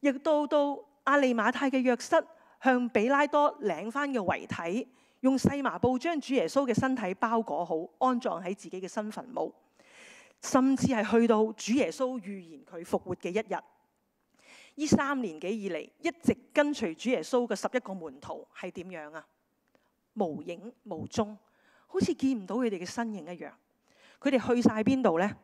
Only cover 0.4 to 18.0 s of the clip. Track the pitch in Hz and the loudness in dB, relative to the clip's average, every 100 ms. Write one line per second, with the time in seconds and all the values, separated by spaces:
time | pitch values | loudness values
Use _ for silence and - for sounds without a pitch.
0.4 | 294 302 285 277 - _ - 285 269 233 | 2 2 2 -2 -10 _ 2 4 4 2
1.4 | 214 247 269 262 254 240 - 330 - - | 0 2 0 2 2 2 4 2 2 -10
2.4 | _ _ 269 254 240 226 220 277 285 294 | _ _ 2 2 2 2 2 2 4 4
3.4 | 294 - 214 156 202 254 285 254 185 156 | 2 2 -4 -4 -4 -4 -2 -2 -2 -2
4.4 | - - 170 202 - _ _ _ 254 269 | -4 -6 -4 -4 -6 _ _ _ 2 4
5.4 | - 285 262 170 240 254 320 330 - 262 | 2 0 -2 0 0 0 0 -4 0 0
6.4 | 165 269 277 220 262 262 202 190 233 226 | 2 0 2 0 0 -2 -4 -2 0 0
7.4 | 220 151 170 165 170 _ 254 247 233 165 | -2 -4 -2 -4 -6 _ 0 2 -2 -4
8.4 | 175 202 165 180 185 - 214 208 - - | -6 -8 -10 -10 -8 -8 -8 -10 -10 -6
9.4 | 160 - _ _ _ - - - - _ | -6 -8 _ _ _ -20 -20 -20 -20 _
10.4 | - 277 262 269 - 247 208 233 233 214 | 0 4 4 4 2 0 2 4 4 4
11.4 | 220 220 - 247 180 160 262 262 190 196 | 2 -2 -2 0 0 0 -4 -4 -10 -14
12.4 | 170 151 - 175 170 196 - 180 185 185 | -14 -20 -16 -16 -4 -4 -4 -8 -4 -4
13.4 | 226 180 - _ _ _ _ _ _ _ | -4 -6 -8 _ _ _ _ _ _ _
14.4 | _ - - - 294 311 277 285 226 156 | _ -20 -20 -8 2 2 2 -2 -4 -6
15.4 | 180 220 196 160 - _ 330 330 - 233 | -6 -6 -4 -6 -8 _ -6 0 0 0
16.4 | _ - 294 294 208 160 226 233 156 254 | _ 2 2 2 -4 -4 -2 -2 0 0
17.4 | 240 202 202 254 214 190 | 0 -2 -2 -4 -6 -12